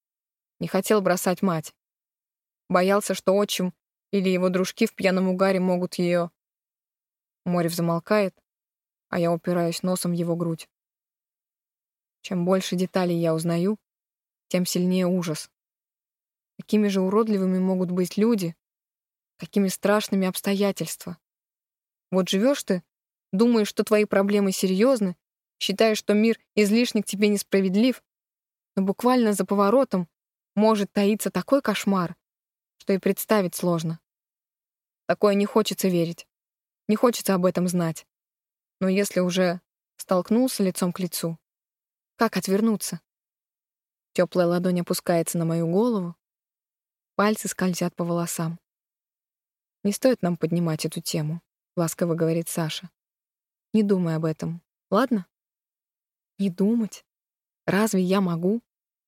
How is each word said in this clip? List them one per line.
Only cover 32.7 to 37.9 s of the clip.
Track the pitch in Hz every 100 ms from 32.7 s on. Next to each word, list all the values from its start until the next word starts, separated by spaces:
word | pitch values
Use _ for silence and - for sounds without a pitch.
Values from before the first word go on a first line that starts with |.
| _
что | -
и | 190
представить | 196 196 - 214 180
сложно. | - 180 170 165 165 _ _ _ _ _ _ _ _ _ _ -
Такое | 180 208
не | 202 202
хочется | 226 208 190 190
верить, | 175 170 170 - _ _ _ _ _ -
не | 214
хочется | 240 - -
об | 185
этом | 180 175 180
знать. | 175 165